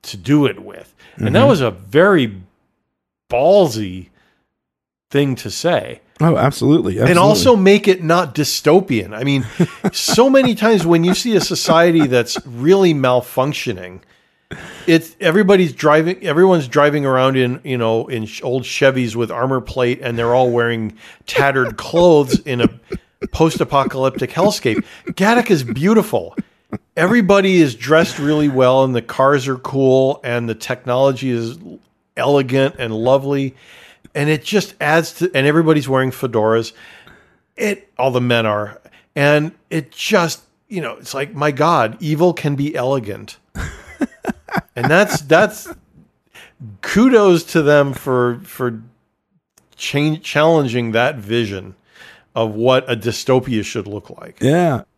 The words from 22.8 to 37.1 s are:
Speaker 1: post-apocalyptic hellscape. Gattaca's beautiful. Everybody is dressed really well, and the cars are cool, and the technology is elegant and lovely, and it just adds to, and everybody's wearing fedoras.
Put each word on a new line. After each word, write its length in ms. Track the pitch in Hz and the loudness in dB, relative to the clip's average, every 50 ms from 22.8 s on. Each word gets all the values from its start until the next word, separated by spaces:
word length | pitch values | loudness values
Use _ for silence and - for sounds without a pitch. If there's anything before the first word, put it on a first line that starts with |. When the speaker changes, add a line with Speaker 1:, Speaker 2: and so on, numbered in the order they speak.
| _ _ - - _ _ _ _ - - | _ _ -14 -14 _ _ _ _ -12 -10
Speaker 1:
post-apocalyptic 1000 | - - 160 165 160 - 156 - 143 139 135 - - 131 131 131 123 - 135 - | -2 0 0 0 2 -2 -4 0 0 -2 -2 -2 -4 -2 -2 -2 -2 -4 -8 -6
hellscape. 540 | - 160 185 214 - - - 120 110 - - - - - _ 339 | -2 0 0 0 0 0 -4 -2 -2 -2 -6 -10 -18 -16 _ -14
Gattaca's 540 | - - 190 208 233 247 233 - 196 147 127 | -4 -2 0 2 2 0 2 2 0 0 0
beautiful. 720 | 117 113 123 151 196 226 220 214 - - 104 85 90 - - - _ _ _ _ _ - - _ _ _ | -6 -6 -2 0 2 2 2 2 0 -4 -6 -6 -6 -12 -12 -12 _ _ _ _ _ -14 -14 _ _ _
Everybody 640 | 160 160 185 233 240 202 180 202 202 190 190 185 175 | -2 0 2 2 2 2 4 2 4 4 4 4 4
is 120 | 160 135 113 | 4 2 0
dressed 440 | 107 117 131 156 160 165 - - - | -6 -2 2 2 2 2 0 -4 -4
really 300 | 143 143 156 151 151 143 | -2 0 0 0 0 0
well, 360 | 131 131 131 127 131 135 135 | 2 2 2 4 4 4 2
and 100 | 131 127 | 2 -2
the 80 | 117 | -4
cars 460 | 113 - - - 131 135 143 139 123 135 | -6 -6 -2 0 2 2 2 0 -2 -4
are 100 | 131 123 | -8 -8
cool, 640 | - - 135 135 135 131 131 131 131 131 143 - | -10 -8 -2 0 2 4 4 4 2 0 -2 -4
and 260 | - 127 120 120 117 113 | -6 -6 -6 -4 -4 -6
the 60 | 110 | -8
technology 760 | 110 - - 127 123 _ 127 123 127 135 139 135 123 135 131 | -8 -6 -8 -8 -8 _ -4 0 2 2 0 0 -2 -4 -4
is 280 | 120 117 117 117 127 170 - 85 - - _ _ _ _ _ _ _ | -4 -4 -6 -8 -10 -14 -20 -20 -20 -20 _ _ _ _ _ _ _
elegant 600 | - 123 135 143 143 135 123 127 135 135 143 139 - | -4 0 2 2 0 0 0 0 0 0 0 -2 -6
and 160 | 127 113 110 | -8 -6 -6
lovely, 600 | 110 117 127 135 139 135 139 143 139 135 135 127 _ _ - - - - - - _ _ _ _ | -2 0 2 2 2 0 -2 -4 -4 -4 -6 -10 _ _ -20 -20 -20 -20 -20 -20 _ _ _ _
and 140 | 151 143 151 | -4 0 0
it 160 | 156 147 - | -2 -2 -4
just 300 | - 208 202 - - - _ | -2 -2 -2 -2 -4 -10 _
adds 320 | 147 147 156 170 160 - - | -2 0 0 0 0 -2 -6
to, 160 | - 165 185 - | -6 -6 -2 0
and 120 | 139 135 | 0 0
everybody's 420 | 147 147 165 165 156 160 151 127 131 | 2 2 2 2 2 2 0 0 0
wearing 220 | 135 131 131 131 | 0 0 0 -2
fedoras. 600 | 120 - - 127 110 110 107 110 113 113 113 - _ - - - - - - - | -4 -6 -8 -4 -2 0 0 2 0 0 -2 -6 _ -20 -20 -20 -20 -20 -20 -20